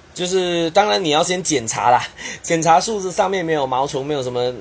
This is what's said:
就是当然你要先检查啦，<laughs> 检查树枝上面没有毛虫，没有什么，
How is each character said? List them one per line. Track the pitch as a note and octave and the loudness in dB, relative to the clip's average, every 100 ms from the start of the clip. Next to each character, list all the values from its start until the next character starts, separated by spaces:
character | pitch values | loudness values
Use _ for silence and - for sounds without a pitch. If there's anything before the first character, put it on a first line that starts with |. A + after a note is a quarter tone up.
| - - | -18 -8
就 | F3+ | -2
是 | F#3+ F3+ E3+ E3 | 0 0 0 0
当 | F3 G#3 | 2 2
然 | G#3 E3+ | 2 2
你 | |
要 | D3 | 2
先 | F3 F#3 | 2 -2
检 | D#3+ D3 A2+ | 0 -2 -2
查 | - B2 | 0 4
啦， | B2 - - - | 4 2 -10 -14
<laughs> | - | -10
检 | - E3 | -2 0
查 | E3 E3 | 4 4
树 | G#3 G#3+ | 2 -4
枝 | F#3 | -4
上 | F3 F#3+ | -2 0
面 | F#3+ E3 | 0 0
没 | |
有 | D#3 C3 | 0 0
毛 | B2+ C#3+ | 0 -2
虫， | C#3+ | -4
没 | C#3 D3 | -4 -4
有 | |
什 | B2+ | -4
么， | B2 B2 B2 | -2 -2 -4